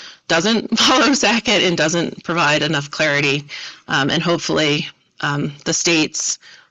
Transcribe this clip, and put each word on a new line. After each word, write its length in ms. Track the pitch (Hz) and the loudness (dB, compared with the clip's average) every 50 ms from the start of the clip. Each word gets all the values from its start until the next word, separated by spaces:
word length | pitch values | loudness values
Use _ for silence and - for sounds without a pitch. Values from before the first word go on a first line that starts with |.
| - - - - _ - | -16 -18 -20 -18 _ -2
doesn't 400 | - 165 165 214 233 214 - - | 0 0 2 2 0 0 0 -2
<laughs> 100 | - - | -2 0
follow 360 | - - 226 254 294 - 277 | 2 4 4 4 4 4 2
Sackett 500 | - - 202 226 226 - - 214 180 - | 2 2 0 0 0 0 0 2 2 2
and 140 | 185 170 165 | 2 2 2
doesn't 480 | 151 160 170 170 165 - - - - | 0 0 0 0 -2 -2 -6 -8 -8
provide 360 | - 170 170 165 147 147 151 | -4 -2 0 2 2 2 2
enough 300 | - 151 165 143 143 143 | 0 0 0 -2 -4 -4
clarity. 540 | - - 156 156 143 143 147 143 139 147 143 143 - - - - - - _ - | -4 -2 0 0 2 2 2 2 0 -2 -4 -8 -14 -14 -14 -16 -18 -18 _ -4
Um, 220 | - 147 135 143 | -2 0 0 0
and 120 | - - | 0 0
hopefully, 680 | 156 170 170 160 - - 160 156 156 151 143 151 165 - - _ _ _ _ - | 0 0 0 0 0 -2 0 2 2 2 0 0 -2 -6 -12 _ _ _ _ -6
um, 320 | - 151 143 147 147 156 143 - - | -4 -4 -2 -2 -4 -4 -6 -6 -4
the 100 | - 165 | -2 -2
states 680 | - - - 170 160 156 - - - - - - - - - - - - _ | 0 0 2 2 2 2 0 -2 -4 -6 -6 -6 -8 -10 -18 -20 -20 -20 _